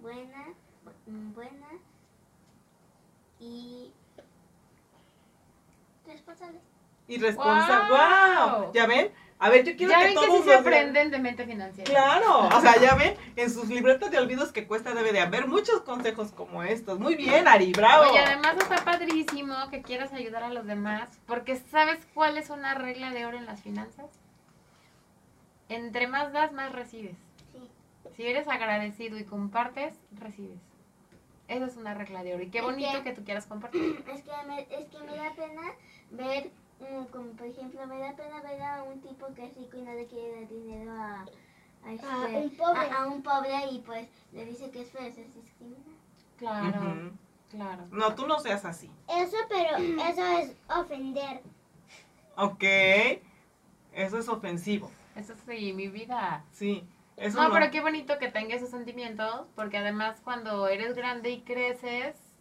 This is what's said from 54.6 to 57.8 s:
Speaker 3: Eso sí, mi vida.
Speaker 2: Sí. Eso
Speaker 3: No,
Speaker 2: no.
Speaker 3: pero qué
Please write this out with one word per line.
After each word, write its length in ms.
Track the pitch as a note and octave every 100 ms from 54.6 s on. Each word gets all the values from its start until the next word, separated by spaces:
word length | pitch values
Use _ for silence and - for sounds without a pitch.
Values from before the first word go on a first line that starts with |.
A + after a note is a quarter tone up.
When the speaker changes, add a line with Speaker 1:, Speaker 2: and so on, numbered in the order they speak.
| G3+ G3+ - - - -
Speaker 3:
Eso 180 | G#3 A3+ -
sí, 260 | A3+ G3+
mi 140 | F#3+ G3
vida. 560 | G3+ A3+ B3 F#3+ D#3+ -
Speaker 2:
Sí. 340 | - G3+ G3+ - _ _ -
Eso 260 | G3+ A#3
Speaker 3:
No, 60 | D#4
Speaker 2:
no. 60 | D#4
Speaker 3:
pero 160 | D4+
qué 100 | D#4